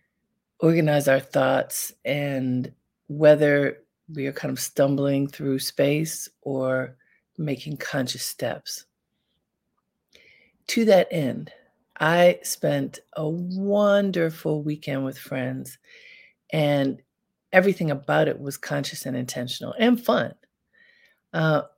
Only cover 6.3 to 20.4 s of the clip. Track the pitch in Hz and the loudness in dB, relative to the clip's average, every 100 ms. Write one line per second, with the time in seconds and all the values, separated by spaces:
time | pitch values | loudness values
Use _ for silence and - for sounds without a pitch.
6.3 | _ 139 135 131 131 131 - _ _ _ | _ -8 -4 -2 -2 -4 -12 _ _ _
7.3 | - 151 131 - 139 - 143 127 127 - | -8 -6 -6 -8 -10 -6 -4 -4 -6 -8
8.3 | - 123 - - - - _ _ _ _ | -6 -6 -6 -12 -16 -16 _ _ _ _
9.3 | _ _ _ _ _ _ _ _ _ _ | _ _ _ _ _ _ _ _ _ _
10.3 | _ _ _ - - 220 190 - 175 135 | _ _ _ -4 0 6 6 6 0 -2
11.3 | - 151 - _ _ _ - 156 175 175 | -4 -10 -18 _ _ _ -2 2 6 6
12.3 | - - - 151 143 135 - _ - 156 | 4 -4 -4 0 0 -2 -8 _ -6 -4
13.3 | 170 180 190 196 202 208 202 202 180 165 | -4 -6 -4 0 2 4 4 2 0 -2
14.3 | 160 151 151 147 151 - 139 135 135 - | -2 -4 -4 -4 -6 -6 -4 -4 -8 -8
15.3 | 135 123 131 131 - _ - - - - | -6 -6 -8 -12 -18 _ -20 -20 -20 -20
16.3 | _ - 160 147 143 135 131 _ _ _ | _ -6 -2 2 2 0 -4 _ _ _
17.3 | _ - 190 196 180 160 139 143 151 151 | _ 2 4 4 2 -2 -4 0 0 0
18.3 | - 139 - - 143 139 151 135 127 127 | -2 -8 -10 -6 -6 -6 -8 -8 -8 -8
19.3 | 127 127 - 120 - 233 240 - - - | -8 -8 -10 -10 -2 0 2 0 -2 -2
20.3 | - | -8